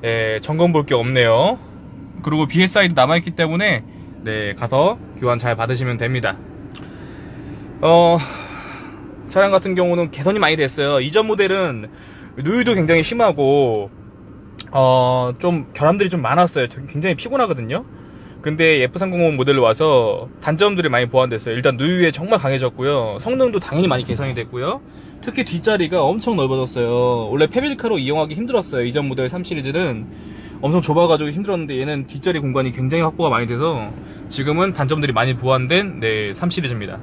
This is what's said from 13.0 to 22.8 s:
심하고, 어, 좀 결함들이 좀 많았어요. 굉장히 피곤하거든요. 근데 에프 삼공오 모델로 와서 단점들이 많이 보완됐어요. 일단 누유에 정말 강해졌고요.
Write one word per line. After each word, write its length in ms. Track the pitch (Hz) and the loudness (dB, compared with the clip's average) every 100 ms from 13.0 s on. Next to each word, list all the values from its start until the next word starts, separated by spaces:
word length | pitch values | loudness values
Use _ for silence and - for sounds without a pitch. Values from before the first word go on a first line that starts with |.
심하고, 880 | 156 233 220 147 135 143 131 107 98 - - - - - - - - | 2 2 2 4 4 4 4 0 -4 -12 -20 -20 -20 -20 -20 -20 -4
어, 600 | 135 131 127 127 127 123 123 | 2 4 6 4 2 -2 -2
좀 280 | 180 170 127 | 0 -2 -4
결함들이 380 | - 147 196 196 | 0 2 2 0
좀 100 | 180 | 0
많았어요. 440 | 117 147 175 160 123 - 139 | 2 4 4 2 -2 -4 -10
굉장히 260 | 147 185 | -4 -2
피곤하거든요. 720 | 160 233 269 226 139 113 160 262 - - - - - | -2 -2 0 0 -2 -4 -6 -8 -18 -20 -20 -20 -8
근데 400 | 151 156 160 151 | -6 2 4 4
에프 160 | 127 170 | 2 0
삼공오 340 | 190 175 170 | -2 2 2
모델로 300 | 143 131 139 | 2 2 4
와서 680 | 117 110 156 135 113 - - - | 4 4 4 4 4 -2 -6 -6
단점들이 480 | - 156 208 190 160 | -4 2 2 2 0
많이 180 | 120 120 | 0 2
보완됐어요. 480 | 131 127 113 117 | 2 2 -2 -4
일단 220 | 117 135 123 | 0 0 2
누유에 360 | 143 180 170 | 0 4 2
정말 260 | 143 180 220 | 2 0 0
강해졌고요. 800 | 135 135 127 123 | 2 0 -2 -2